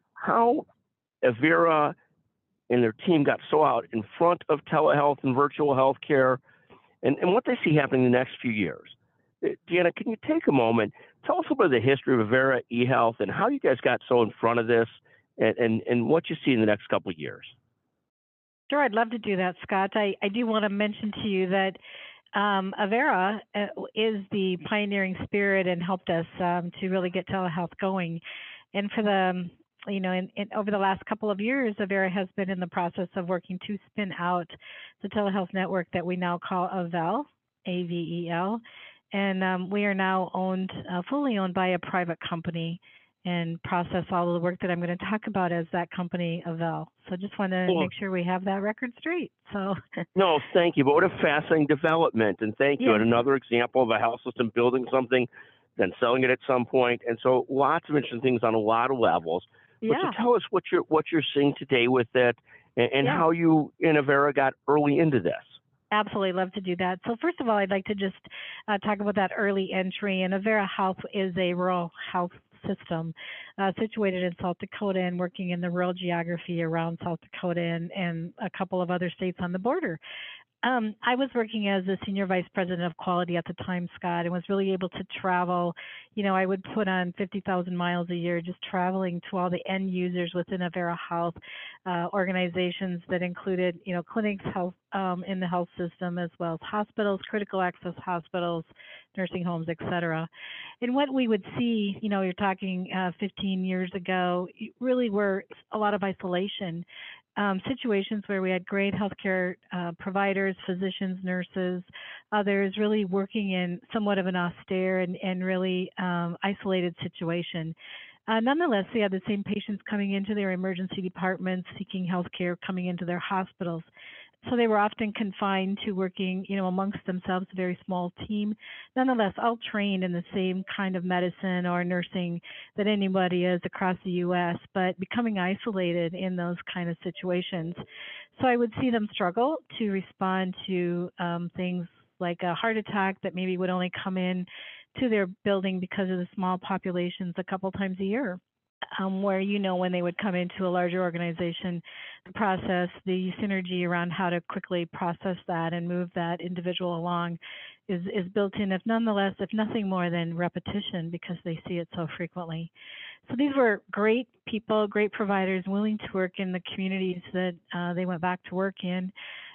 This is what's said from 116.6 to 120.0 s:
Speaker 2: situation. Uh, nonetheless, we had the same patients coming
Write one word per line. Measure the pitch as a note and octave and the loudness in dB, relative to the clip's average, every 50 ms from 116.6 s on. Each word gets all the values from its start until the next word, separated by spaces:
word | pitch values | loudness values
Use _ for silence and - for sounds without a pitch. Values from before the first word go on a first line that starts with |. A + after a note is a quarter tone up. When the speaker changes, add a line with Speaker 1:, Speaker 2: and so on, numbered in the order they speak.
| - G3 F#3+ F#3 F3+ F3 E3+ - | -2 -2 0 0 0 -2 -4 -6
Speaker 2:
situation. | - F3 - - F3+ E3 E3+ F3 E3+ - - E3+ D#3+ D#3+ D#3+ - - - - - - - - _ _ - | -8 -10 -8 -6 -4 -4 -2 -2 -4 -6 -6 -6 -6 -6 -8 -10 -14 -18 -18 -18 -18 -20 -20 _ _ 0
Uh, | A3+ A3+ | 0 2
nonetheless, | A3+ B3 C#4 D#4 F4 E4 A#3 G3 F#3 - - | 2 2 2 2 2 2 2 2 0 0 0
we | A#3 | 0
had | G#3 G3 | 0 0
the | F#3+ F#3+ - | 0 -2 -2
same | - G#3+ G3+ G3+ | -2 -2 -2 -2
patients | - G#3 G#3 - - G#3 F#3+ - - | -2 -4 -4 -4 -6 -8 -8 -6 -4
coming | A3 G#3 | -4 -2